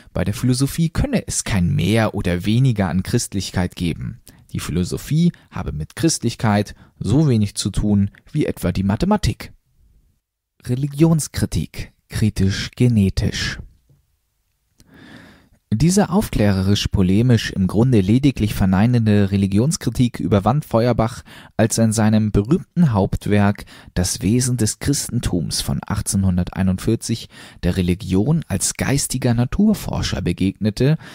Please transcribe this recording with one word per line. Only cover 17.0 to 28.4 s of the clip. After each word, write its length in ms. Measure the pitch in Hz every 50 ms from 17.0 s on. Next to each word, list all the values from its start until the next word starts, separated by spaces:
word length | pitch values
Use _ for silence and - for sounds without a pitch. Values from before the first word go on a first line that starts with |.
| 95 90 95 104 120 127 117 107 - -
im 160 | - - 95
Grunde 340 | 90 87 98 120 131 127 104
lediglich 540 | 95 92 113 131 143 143 120 - 107 104 -
verneinende 800 | - 107 92 95 95 107 120 123 120 113 110 104 104 101 95
Religionskritik 880 | 101 98 98 95 98 101 120 156 160 - - 131 117 - 127 120 - -
überwand 460 | - - 107 101 90 107 123 151 -
Feuerbach, 580 | - - 113 113 123 117 113 113 113 - - - - - - - - _
als 220 | - 110 120 - -
er 60 | 113
in 80 | 110 104
seinem 380 | 113 107 107 110 107 110 107
berühmten 600 | - 104 101 113 160 196 - _ - 170 180 139 110
Hauptwerk 720 | 98 98 - - - - 98 101 104 101 101 101 - - - - - - - -
Das 260 | 87 90 - - -
Wesen 360 | - 92 113 123 123 127 123
des 200 | 120 110 107 -
Christentums 840 | - - - 143 - - - - 120 - - - 87 76 - - -
von 180 | - - 71 69 -
achtzehnhunderteinundvierzig 1400 | - - - - - - 98 98 95 90 90 87 - - - 95 95 92 92 - 110 113 117 - - 117 - - - - - - - - - -
der 120 | 87 87
Religion 680 | 92 90 87 87 90 - 95 90 95 104 139 160 165